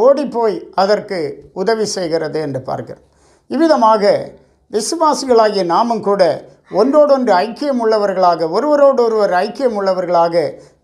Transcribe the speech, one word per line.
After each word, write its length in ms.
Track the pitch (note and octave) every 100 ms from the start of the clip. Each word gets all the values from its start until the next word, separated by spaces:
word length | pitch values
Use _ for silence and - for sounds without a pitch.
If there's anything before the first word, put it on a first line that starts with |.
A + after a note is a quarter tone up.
| A#3+
ஓடிப்போய் 520 | C#4+ B3 A3+ A3+ E3+ - -
அதற்கு 360 | G3 G#3 - G3 C#3+ - - F#3
உதவி 260 | F#3+ A3+ G3+ -
செய்கிறது 440 | F3 E3 - D#3 D3+
என்று 140 | C3 C3
பார்க்கிறோம். 340 | C3 A#2 - _ _ _ _ - B3+
இவ்விதமாக 480 | E4 C4+ A3+ A3 G3+ D3 - - _ _ _ G#3
விசுவாசிகளாகிய 840 | A3+ E4+ D#4+ C#4 C4+ A3+ G#3+ G3 F3
நாமும் 280 | E3+ A#3 A3 G3+
கூட 140 | G3 E3+ C3+ - - _ E3+
ஒன்றோடொன்று 520 | B3+ D4+ D4 C4+ A#3+ F3+
ஐக்கியம் 360 | G#3+ - D4 B3+
உள்ளவர்களாக, 640 | A3 A3 G3+ F#3 F3+ E3 E3 F#3+
ஒருவரோடொருவர் 800 | D4 D4 C#4 B3 A#3 A3 G3+ F3+
ஐக்கியம் 340 | G#3+ - C4 G#3
உள்ளவர்களாக, 540 | F#3+ F#3 F3 F3 E3+ E3+ C#3+ - - _